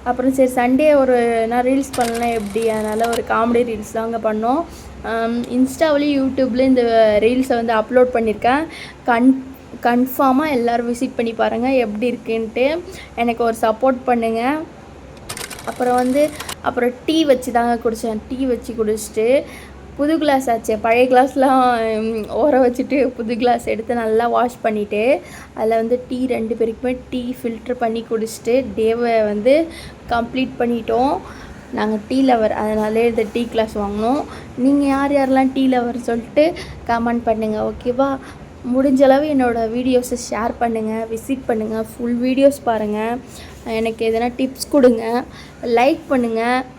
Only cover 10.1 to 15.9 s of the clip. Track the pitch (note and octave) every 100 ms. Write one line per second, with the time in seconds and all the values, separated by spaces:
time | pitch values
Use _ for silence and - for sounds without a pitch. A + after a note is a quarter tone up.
10.1 | - C#4 C4 D#4 C4+ A#3 A#3 A#3+ A#3+ C4
11.1 | - A#3 A3+ A3 A3+ B3 C4+ A3+ G#3 B3
12.1 | A#3+ - A3+ A3+ A3+ C4 E4 F4 - -
13.1 | - A#3 A#3 A#3 A3+ A3+ A3 C4 B3+ B3+
14.1 | A#3+ A3+ A3+ A#3+ D4+ E4 - - - -
15.1 | - - - - - - - B3